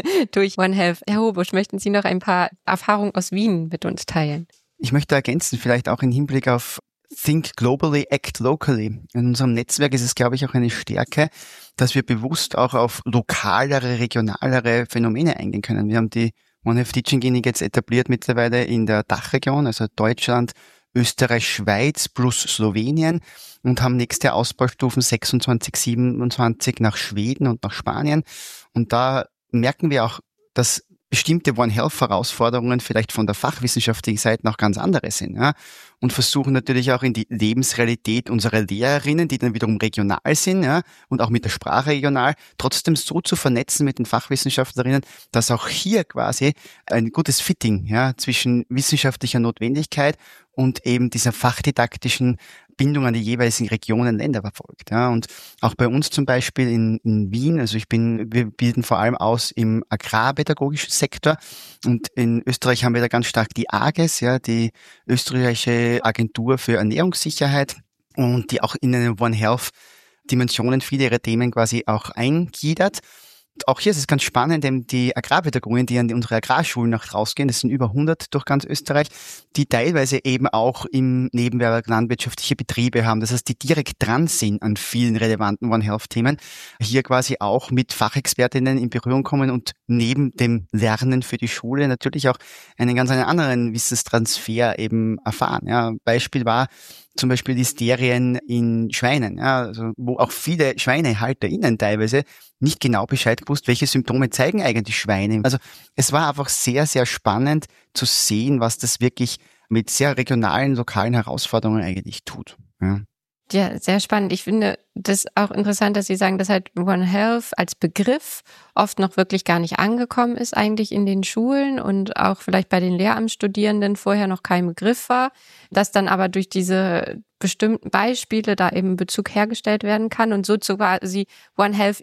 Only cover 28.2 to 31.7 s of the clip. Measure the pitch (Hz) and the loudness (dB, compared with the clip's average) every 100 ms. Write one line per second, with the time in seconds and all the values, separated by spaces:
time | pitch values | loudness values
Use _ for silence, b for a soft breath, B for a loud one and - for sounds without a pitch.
28.2 | - B B B B 120 113 120 131 131 | -2 B B B B -4 0 2 2 0
29.2 | - _ _ 120 123 - 165 135 110 - | -4 _ _ 0 0 0 0 2 0 -4
30.2 | - _ _ - 120 - - _ _ 127 | -16 _ _ 0 0 -2 -8 _ _ -2
31.2 | - 165 - 113 117 | 2 2 2 2 2